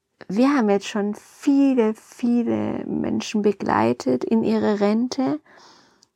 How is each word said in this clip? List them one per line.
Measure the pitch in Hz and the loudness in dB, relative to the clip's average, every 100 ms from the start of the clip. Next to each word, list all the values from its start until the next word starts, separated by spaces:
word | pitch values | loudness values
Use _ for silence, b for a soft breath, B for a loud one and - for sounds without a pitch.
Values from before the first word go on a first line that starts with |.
| _ _ - | _ _ -6
Wir | 190 262 | 0 2
haben | 285 214 | 2 2
jetzt | 202 - | 0 -2
schon | 214 208 208 | -4 -4 -6
viele, | - - - 277 277 254 220 | -14 -6 0 4 4 4 2
viele | 220 - - 240 240 233 220 208 - - | -2 -10 -6 0 0 0 -2 -2 -6 -6
Menschen | - - 214 - 214 | -4 -2 -4 -2 0
begleitet | 208 202 - 208 226 247 254 254 | 0 0 0 2 2 0 -2 -2
in | - 226 | 0 0
ihre | 214 220 214 202 | 0 0 0 0
Rente | 202 220 247 - 262 302 b b b b b b b | 0 0 -2 -2 -4 -4 b b b b b b b